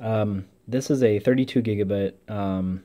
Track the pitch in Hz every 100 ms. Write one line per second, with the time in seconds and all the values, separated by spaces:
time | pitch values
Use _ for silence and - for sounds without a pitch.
0 | 110 110 104 101 95 _ - 123 131 143
1 | 120 104 110 127 123 131 110 101 98 101
2 | 98 - - 107 98 95 92 92